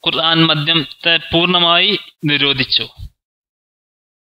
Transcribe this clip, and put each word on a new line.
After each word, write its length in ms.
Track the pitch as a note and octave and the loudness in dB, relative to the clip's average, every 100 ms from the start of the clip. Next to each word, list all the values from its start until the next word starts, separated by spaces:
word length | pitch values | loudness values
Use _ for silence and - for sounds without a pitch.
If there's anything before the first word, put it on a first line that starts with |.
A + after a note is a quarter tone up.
| E3 | -2
ഖുർആൻ 400 | F3 D#3+ E3 E3 | -2 0 2 2
മദ്യത്തെ 680 | D3+ D3 E3 C3+ - E3+ E3 | 2 0 -2 -2 -4 0 0
പൂർണ്ണമായി 800 | - E3 F3 F3+ E3+ E3+ F#3+ G3 - _ | 0 0 2 2 2 2 2 -2 -8 _
നിരോധിച്ചു. 640 | D3+ C#3+ C#3+ C3+ B2+ - F2+ - - _ _ _ _ _ _ _ _ _ _ _ | -2 0 0 0 0 -2 -4 -12 -16 _ _ _ _ _ _ _ _ _ _ _